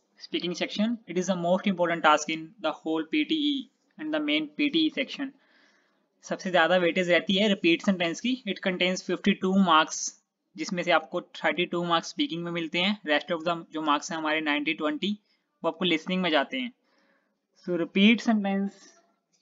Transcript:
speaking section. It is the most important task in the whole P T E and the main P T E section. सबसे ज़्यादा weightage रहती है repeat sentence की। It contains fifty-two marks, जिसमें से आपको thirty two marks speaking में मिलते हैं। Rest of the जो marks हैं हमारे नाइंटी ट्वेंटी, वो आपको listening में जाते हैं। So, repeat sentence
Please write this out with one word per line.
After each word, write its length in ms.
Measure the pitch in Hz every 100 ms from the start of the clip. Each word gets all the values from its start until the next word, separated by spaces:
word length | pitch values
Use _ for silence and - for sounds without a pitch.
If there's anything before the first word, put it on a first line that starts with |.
| _ _
speaking 380 | - - 170 170
section. 420 | 170 - 220 240 -
It 100 | 175
is 100 | 180
the 100 | 180
most 300 | 170 190 202
important 360 | 175 170 170
task 260 | 156 151 151
in 200 | 160 160 -
the 140 | 156
whole 320 | 151 160 160 156
P 180 | 156
T 160 | 151 160 147
E 160 | 139 - _ _ -
and 160 | 156
the 60 | 156
main 300 | 147 151 151 -
P 120 | 147
T 140 | 160 156
E 40 | 151
section. 340 | 131 - 135 - _ _ _ _ _ _ _ _ -
सबसे 220 | 170 190
ज़्यादा 260 | 175 160 180 170
weightage 240 | 175 175
रहती 260 | 170 160 190
है 100 | 214
repeat 360 | 196 170 165 -
sentence 360 | 185 170 165 -
की। 80 | 254 202 -
It 60 | 190
contains 380 | 180 180 185 -
fifty-two 440 | 180 - 190 190 190 185
marks, 340 | 156 160 - - - _ _ _ -
जिसमें 260 | 156 180
से 80 | 165 160
आपको 220 | - 175
thirty 440 | - - 165 156 175 175
two 60 | 175
marks 160 | 165 -
speaking 340 | - 143 165
में 80 | 170
मिलते 280 | 170 160 170
हैं। 200 | 185 208 - 147
Rest 180 | - 170
of 120 | 160
the 80 | 170 165
जो 100 | 156 156
marks 200 | 143 -
हैं 60 | 165
हमारे 240 | 156 156 151
नाइंटी 220 | 147 147 160
ट्वेंटी, 340 | 151 151 196 208 _ _ _ _
वो 60 | 165
आपको 160 | 165 175
listening 360 | 160 180 185
में 80 | 180
जाते 260 | 151 135 131
हैं। 140 | 123 - _ _ _ _ _ _ _ _
So, 140 | - 175
repeat 440 | 165 196 202 226
sentence 500 | - 220 196 196 202 - - _ _ _ _ _